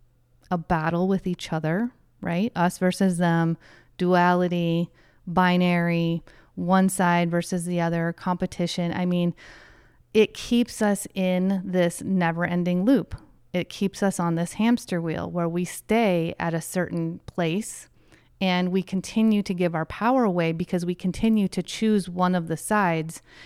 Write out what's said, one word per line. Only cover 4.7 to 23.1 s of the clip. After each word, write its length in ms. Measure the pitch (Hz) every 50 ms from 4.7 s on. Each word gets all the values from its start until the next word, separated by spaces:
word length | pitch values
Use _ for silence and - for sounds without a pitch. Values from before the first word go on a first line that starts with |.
| 165 170 175 - _ _ _ _ _ _ -
binary, 960 | 180 165 185 185 180 180 180 180 175 175 175 170 170 170 170 170 165 165 170 - - - - _ _ -
one 340 | - 180 175 190 190 190 190
side 420 | - - 180 175 175 175 175 170
versus 340 | 170 175 170 - 185 175 170
the 160 | 175 180 170
other, 320 | 170 170 170 170 165 170 165
competition. 800 | - - 185 180 175 185 - - - 175 165 - - 175 170 -
I 120 | - 180
mean, 280 | 180 180 175 175 175 165 - - - - - - - - - _ _ _ _ _ _ -
it 200 | 214 220 - -
keeps 480 | - - - 247 240 240 - - -
us 260 | 220 208 202 - - - -
in 480 | 196 185 185 180 180 185 190 196 190 185
this 380 | 185 180 185 175 170 - -
never-ending 840 | - - 190 185 175 165 165 170 175 175 175 175 175 180 180 180 190
loop. 300 | 240 277 208 - - - - - _ _ _ _ _ -
It 160 | 180 165 -
keeps 320 | - - 202 190 - -
us 180 | 202 196 - -
on 160 | 175 170 165
this 180 | 165 170 - -
hamster 480 | - 214 233 247 233 - - 185 170
wheel 280 | 165 165 156 - - 175
where 200 | 165 175 170 165
we 160 | 170 175 180
stay 680 | - - - - - 214 226 233 202 180 170 165 170 - -
at 140 | - 170 165
a 80 | 165
certain 580 | - - - 185 170 - - 170 165 165 170 - -
place 640 | - - - 170 160 165 208 220 - - - - _ _ _ _ _ - - _ _ _ -
and 300 | 196 185 180 180 180 180
we 100 | 180 190
continue 640 | 180 - 190 185 - - - 226 220 226 214 208 196
to 100 | - 190
give 220 | 170 180 170 170
our 100 | 160 165
power 380 | - - - 208 240 262 262 240
away 280 | 202 175 175 165 165
because 340 | 165 160 180 - - 175 175
we 100 | 175 180
continue 520 | - - 185 - - - 226 220 214 196 185
to 120 | - 190
choose 480 | 170 - - - 220 220 214 202 170 180
one 240 | 175 180 180 180 180
of 140 | 180 165
the 100 | 160 160
sides 640 | 156 - - 220 208 196 175 165 160 156 160